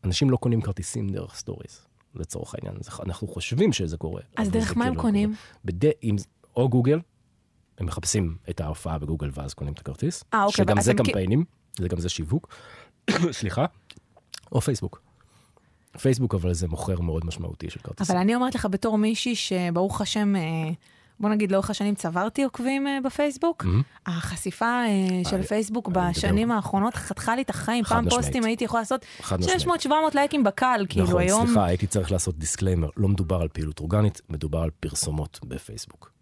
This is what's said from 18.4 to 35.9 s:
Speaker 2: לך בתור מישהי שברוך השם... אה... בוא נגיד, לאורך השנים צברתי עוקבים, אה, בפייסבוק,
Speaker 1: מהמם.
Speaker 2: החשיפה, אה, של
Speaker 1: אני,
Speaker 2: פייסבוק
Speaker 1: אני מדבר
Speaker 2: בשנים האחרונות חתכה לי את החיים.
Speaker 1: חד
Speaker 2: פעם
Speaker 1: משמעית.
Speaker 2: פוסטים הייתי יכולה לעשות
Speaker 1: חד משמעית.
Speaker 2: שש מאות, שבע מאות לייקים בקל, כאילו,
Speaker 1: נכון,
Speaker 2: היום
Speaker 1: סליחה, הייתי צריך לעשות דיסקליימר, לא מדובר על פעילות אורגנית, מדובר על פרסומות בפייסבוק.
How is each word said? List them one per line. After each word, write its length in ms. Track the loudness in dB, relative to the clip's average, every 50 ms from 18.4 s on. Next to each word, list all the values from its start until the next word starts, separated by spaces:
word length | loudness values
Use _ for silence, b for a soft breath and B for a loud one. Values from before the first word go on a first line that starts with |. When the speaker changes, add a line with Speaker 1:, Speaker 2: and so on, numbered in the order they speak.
| 0 0 -2
Speaker 2:
לך 100 | -2 -2 -2
בתור 260 | -2 0 0 2 2
מישהי 380 | 4 2 2 2 0 -2 -2 -2
שברוך 680 | -2 -2 -2 -2 0 0 0 2 2 0 0 0 -2
השם... 340 | -2 -2 0 2 2 2 2
אה... 60 | 2 0 -2 -2 -2 -2 -4 -6 b b b b b b b b _
בוא 100 | 0 0
נגיד, 220 | 2 2 2 2
לאורך 180 | 2 2 2 0
השנים 260 | -2 -2 0 0 0
צברתי 480 | -2 -2 -2 -2 0 -2 0 0 0 0
עוקבים, 440 | 0 -2 -2 -2 -2 0 0 0
אה, 100 | 0 -2 -2 -2
בפייסבוק, 580 | -2 0 0 0 0 0 0 0 0 0 0 0
Speaker 1:
מהמם. 160 | 2 2 2 2 B B B _
Speaker 2:
החשיפה, 600 | -6 -4 -4 -4 -6 -6 -6 -6 -6 -4 -2 0
אה, 200 | 0 2 2 2 2 2 2 2 2 0 0 0 0
של 60 | 0
Speaker 1:
אני, 80 | -2 -2
Speaker 2:
פייסבוק 420 | 0 0 -2 0 -2 -4 -4 -4
Speaker 1:
אני 40 | 0 0
מדבר 120 | 2 2 2
Speaker 2:
בשנים 420 | 0 0 2 2 2 4 2 2
האחרונות 440 | 0 0 0 0 0 2 0 0 -2
חתכה 400 | -4 -8 -8 -8 -4 -2 0 0
לי 60 | 0
את 80 | -2 -2
החיים. 340 | -4 -4 -2 0 0 0 2
Speaker 1:
חד 120 | 2 2
Speaker 2:
פעם 100 | 2 4
Speaker 1:
משמעית. 160 | 4 2 2 2
Speaker 2:
פוסטים 180 | 0 0 0 0
הייתי 220 | 0 0 0 -2
יכולה 160 | 0 0 -2
לעשות 240 | 0 0 -2 -4 B B B B
Speaker 1:
חד 180 | B -4 -2 0
משמעית. 200 | 2 2 2 2
Speaker 2:
שש 60 | 2
מאות, 140 | 2 0 0
שבע 140 | 2 2 2 4
מאות 140 | 4 2 4
לייקים 280 | 2 2 2 2 2 2
בקל, 420 | 2 2 2 2 2 4 2 0 0
כאילו, 160 | 2 2 4
Speaker 1:
נכון, 160 | 4 4 4
Speaker 2:
היום 240 | 4 4 4 4 4
Speaker 1:
סליחה, 200 | 4 4 4 4
הייתי 220 | 4 2 2 0
צריך 240 | 0 0 0 0 2
לעשות 260 | 0 0 0 -2 -4 -4
דיסקליימר, 500 | -4 -6 -2 0 2 2 2 2 2 0 0
לא 100 | 2 2
מדובר 340 | 4 4 2 2 0 0 0
על 60 | 0
פעילות 320 | -2 -2 -4 -6 -6 -6 -6
אורגנית, 420 | -2 0 2 4 4 2 0 -2 _ -10
מדובר 300 | -8 -6 -4 -2 0 0
על 100 | 0 -2 -4 _
פרסומות 600 | -8 -6 -4 -4 -4 -2 -2 -4 -4 -6 -10 -14 -12
בפייסבוק. 640 | -10 -10 -10 -10 -12 -14 -14 -14 -16